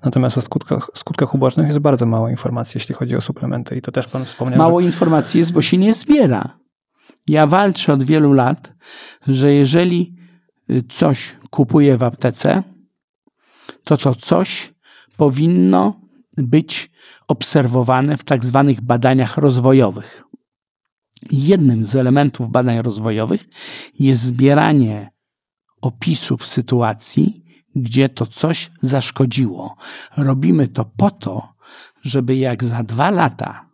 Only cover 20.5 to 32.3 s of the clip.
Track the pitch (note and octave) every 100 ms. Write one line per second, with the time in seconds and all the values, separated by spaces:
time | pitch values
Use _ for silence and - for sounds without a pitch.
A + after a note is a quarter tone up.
20.5 | _ _ _ _ _ _ _ - C3+ C#3+
21.5 | F#3+ C#3+ A2+ G#2+ C3 B2+ C3+ C#3+ - A#2
22.5 | B2+ B2 A#2 A#2+ G#2 A2 A2 A2 G3+ -
23.5 | - - - - - C3+ B2 B2 B2 C3+
24.5 | C#3+ D#3+ D3+ A2+ G#2 G2+ _ _ _ _
25.5 | _ _ _ C3 - - D#3 - B2+ -
26.5 | - A#2 B2 A2+ G#2+ - - G3 G#3+ _
27.5 | _ _ - A#2+ B2 C3+ - A2 - D#3+
28.5 | E3 - _ C3 C3+ - - C3+ C3+ A#2+
29.5 | E2+ - - - - - - C3+ C3+ D#3
30.5 | E3 B2+ - A2+ - G3 G3 - F#2+ -
31.5 | _ _ - - _ C3+ C3+ B2